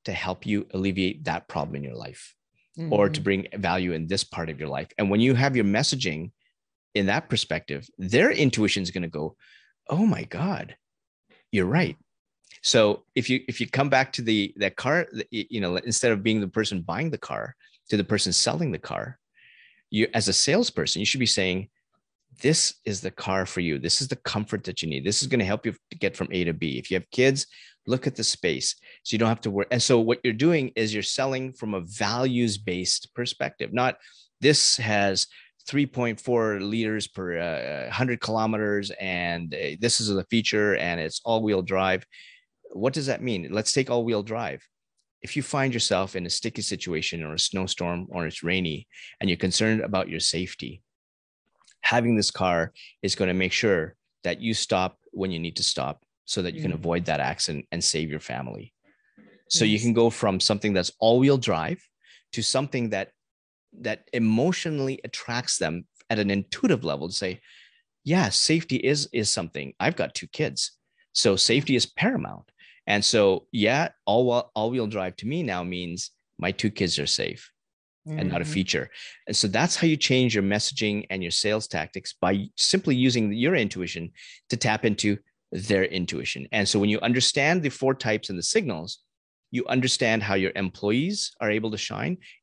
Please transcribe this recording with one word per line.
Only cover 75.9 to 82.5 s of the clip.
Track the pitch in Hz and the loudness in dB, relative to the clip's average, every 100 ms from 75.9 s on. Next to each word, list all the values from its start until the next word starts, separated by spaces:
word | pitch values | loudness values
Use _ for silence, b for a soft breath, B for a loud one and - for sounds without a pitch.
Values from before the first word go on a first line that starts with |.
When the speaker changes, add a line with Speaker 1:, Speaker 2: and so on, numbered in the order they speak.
| 90 - _ _ - | -8 -10 _ _ -6
Speaker 1:
my | 90 | -4
two | 95 107 | 0 -2
kids | - 90 78 | 0 0 0
are | 73 | -2
safe | - 50 - - _ _ _ _ _ 156 | -2 -2 -6 -16 _ _ _ _ _ -10
and | 156 92 | -4 -2
not | 87 | -2
a | |
Speaker 2:
Mm-hmm. | 82 | -2
Speaker 1:
feature. | 98 92 73 64 B B B - | -2 0 -2 -4 B B B -6
And | 110 | -2
so | 101 | 0
that's | 107 170 - | 2 0 2
how | 170 | 2
you | 151 | 2
change | - 127 123 | 2 4 4
your | 107 | 2
messaging | 98 104 - - 107 104 - | 2 0 -2 -2 -2 -2 -4
and | 95 | -6
your | 87 | -4
sales | - 104 107 - | -2 0 0 -2
tactics, | 80 78 92 - - | -6 -6 -8 -12 -2
by | 90 98 98 | 0 0 -2